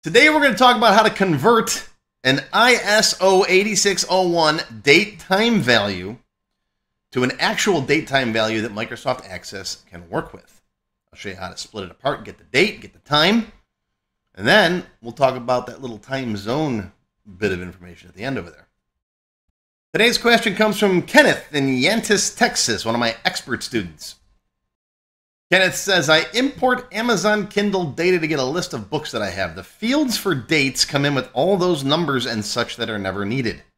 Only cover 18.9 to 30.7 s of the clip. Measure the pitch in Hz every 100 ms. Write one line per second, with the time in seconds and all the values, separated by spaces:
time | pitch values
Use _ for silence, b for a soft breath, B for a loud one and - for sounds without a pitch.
18.9 | _ _ _ _ _ _ _ _ _ _
19.9 | 160 226 233 233 226 226 185 214 202 208
20.9 | 180 175 285 269 151 - 147 135 127 139
21.9 | 226 226 202 - - 233 - - 104 110
22.9 | 117 117 110 - - - 117 - 117 87
23.9 | 76 - - _ _ _ _ _ _ _
24.9 | _ _ _ _ _ _ 180 185 180 -
25.9 | 185 151 156 - 226 269 - 254 247 -
26.9 | 208 240 214 196 214 196 - 208 190 170
27.9 | 123 175 180 156 151 127 165 175 135 98
28.9 | - - 117 101 90 90 82 90 _ 220
29.9 | 285 285 208 196 147 107 160 135